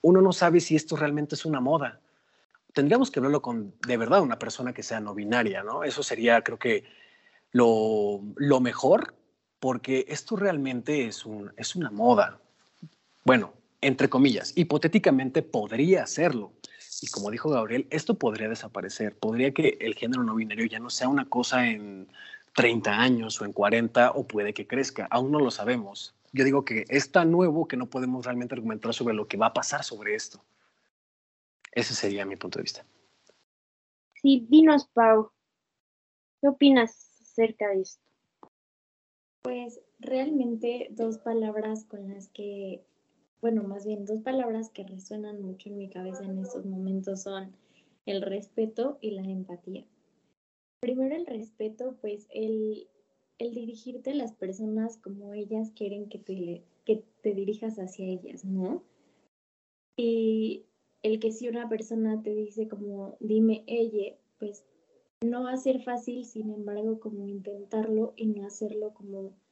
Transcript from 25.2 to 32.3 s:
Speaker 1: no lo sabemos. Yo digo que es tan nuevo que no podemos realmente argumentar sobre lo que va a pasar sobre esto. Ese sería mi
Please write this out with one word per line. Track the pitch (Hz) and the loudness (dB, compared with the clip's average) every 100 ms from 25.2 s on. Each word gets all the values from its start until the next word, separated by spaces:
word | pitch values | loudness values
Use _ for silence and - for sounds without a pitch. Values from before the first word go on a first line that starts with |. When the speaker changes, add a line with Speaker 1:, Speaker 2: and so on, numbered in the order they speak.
| 131 | 2
Speaker 1:
no | 147 | 2
lo | 135 | 2
sabemos. | - 107 123 101 101 - _ _ | 0 -2 -2 -4 -12 -16 _ _
Yo | 131 | 0
digo | 135 135 | 2 2
que | 135 113 101 | 0 -4 0
es | 135 139 | -2 2
tan | 190 165 | 4 4
nuevo | 170 180 151 160 | 4 4 2 -2
que | 127 | -4
no | 123 | -4
podemos | 131 127 127 | -4 -4 -4
realmente | 120 123 120 | -4 -6 -4
argumentar | 127 113 110 113 | -6 -6 -6 -6
sobre | 117 120 | -2 -2
lo | 107 104 | -2 -4
que | 101 | 0
va | 110 | 0
a | |
pasar | 120 - 143 | 0 -4 -6
sobre | - 110 104 | -8 -8 -6
esto. | 107 - - _ _ _ _ _ _ _ _ _ _ _ _ - | -6 -6 -16 _ _ _ _ _ _ _ _ _ _ _ _ -8
Ese | - 113 | -4 -2
sería | 117 104 101 | -2 -4 -4
mi | 98 | -6